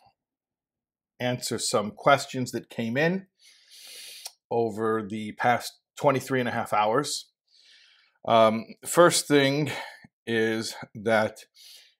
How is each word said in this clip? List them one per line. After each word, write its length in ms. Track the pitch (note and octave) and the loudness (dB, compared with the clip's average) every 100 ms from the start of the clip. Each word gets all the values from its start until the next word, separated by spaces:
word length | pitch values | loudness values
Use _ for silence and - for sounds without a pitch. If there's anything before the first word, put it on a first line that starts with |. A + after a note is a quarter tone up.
| _ _ _ _ _ _ _ _ _ _ _ - | _ _ _ _ _ _ _ _ _ _ _ -6
answer 400 | B2 B2 - A2 | -4 -4 -4 -4
some 320 | - A#2 G#2 | -2 -2 -2
questions 600 | - D3 C#3 - C3 B2 | 0 4 4 4 -8 -6
that 180 | A#2 - | -8 -8
came 260 | - A2+ B2 | -8 -4 0
in 320 | E3 F#3+ F#3+ _ _ _ _ - - - - - - _ - | 0 -2 -8 _ _ _ _ -20 -20 -20 -18 -18 -20 _ -6
over 560 | A#2 A2+ G#2 A2+ A2 G2+ | -2 -2 -2 -2 -2 -4
the 280 | A2 G#2+ | -8 -10
past 400 | - A#2+ A#2 - - _ - | -2 0 0 -4 -16 _ -2
twenty-three 420 | D3 C3 - C3 | 0 0 0 -2
and 80 | A#2+ | -2
a 60 | |
half 180 | A2+ G2+ | -4 -2
hours. 580 | G#2 G#2+ B2+ D3 - - _ _ _ _ - _ _ _ _ - | 0 2 2 -2 -6 -12 _ _ _ _ -20 _ _ _ _ 2
Um, 420 | A2+ A2 A2 - - - | 6 6 2 -6 -14 0
first 420 | - F3 - - | 6 6 4 2
thing 420 | D3 C3+ C#3 C#3 - - - - _ - | 4 4 0 -4 -6 -12 -18 -20 _ -4
is 520 | A2+ A2+ A2+ G#2+ - - A2+ | -2 0 -2 -6 -10 -14 -8
that 440 | G2+ A2 A2 - - _ - - - _ | 0 2 2 -4 -20 _ -20 -20 -20 _